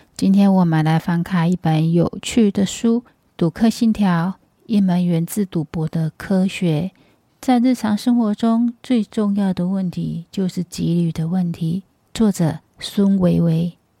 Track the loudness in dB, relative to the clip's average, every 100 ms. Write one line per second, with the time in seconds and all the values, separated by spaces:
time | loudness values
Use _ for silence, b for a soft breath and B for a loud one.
0 | B -2 2 4 4 4 2 2 2 2
1 | 0 -2 -2 0 0 0 0 0 2 2
2 | 0 -4 -4 2 2 2 -4 -2 -2 -2
3 | b b _ -4 -4 2 0 2 0 2
4 | 0 0 -2 -6 _ _ -2 0 2 2
5 | 2 0 -2 -4 -4 -4 -6 -6 -4 -4
6 | -4 -8 -2 0 0 -2 -2 -2 -4 b
7 | b b _ _ 0 2 2 0 0 -2
8 | 0 0 0 0 0 2 0 -4 -2 -2
9 | -2 -2 -2 0 0 0 -2 -2 -4 -4
10 | -6 -8 -8 -4 -4 -4 -8 -4 -2 0
11 | 0 -2 -2 -2 -2 -4 -4 -4 -8 _
12 | _ 0 0 2 -2 -2 _ _ -8 0
13 | 2 2 2 2 2 2 -2 -6 _ _